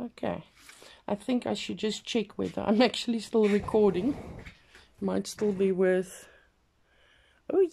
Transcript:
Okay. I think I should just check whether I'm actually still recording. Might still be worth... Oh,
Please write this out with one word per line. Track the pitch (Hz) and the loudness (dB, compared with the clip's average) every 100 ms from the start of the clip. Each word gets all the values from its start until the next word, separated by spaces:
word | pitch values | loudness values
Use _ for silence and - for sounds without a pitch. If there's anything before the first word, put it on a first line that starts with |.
Okay. | 247 - 226 175 - _ - - - - - | -14 -8 -6 -6 -10 _ -20 -20 -20 -16 -6
I | |
think | 202 - 247 - | -6 -2 -2 0
I | |
should | 208 - 190 | -4 -6 -4
just | 220 208 | -4 -4
check | - 233 202 - | -4 -2 -2 -4
whether | 185 - | -6 -4
I'm | - 214 | 0 4
actually | 240 - - 226 | 4 2 -4 -4
still | 202 226 214 | -2 2 4
recording. | 202 - 220 208 175 220 294 - - - - _ - - - | 2 2 4 4 2 -2 -4 -8 -16 -18 -20 _ -20 -20 -8
Might | 196 190 196 | -4 -4 -4
still | - 208 | -4 -2
be | 190 196 | 0 0
worth... | 180 185 185 185 - - - _ _ _ _ _ _ _ _ _ _ - | 2 4 2 0 -10 -20 -20 _ _ _ _ _ _ _ _ _ _ -4
Oh, | 330 370 | 2 2